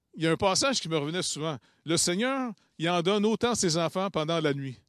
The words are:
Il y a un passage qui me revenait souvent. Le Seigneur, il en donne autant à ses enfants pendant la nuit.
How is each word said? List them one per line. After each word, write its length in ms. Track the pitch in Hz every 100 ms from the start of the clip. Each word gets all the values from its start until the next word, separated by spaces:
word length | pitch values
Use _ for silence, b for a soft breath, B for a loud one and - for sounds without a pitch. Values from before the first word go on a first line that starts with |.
| _
Il 100 | -
y 20 | 160
a 40 |
un 60 | 165
passage 440 | 202 185 277 233
qui 80 | 165
me 80 | 160
revenait 240 | 143 180
souvent. 360 | - 147 160 139 b b
Le 120 | - 165
Seigneur, 560 | - 180 254 269 254 190 b -
il 100 | 165
en 120 | 180
donne 220 | 170 208
autant 260 | 208 214 240
à 40 |
ses 220 | - 180 160
enfants 340 | 165 185 190
pendant 300 | 160 156 170
la 120 | 151
nuit. 260 | 143 135 123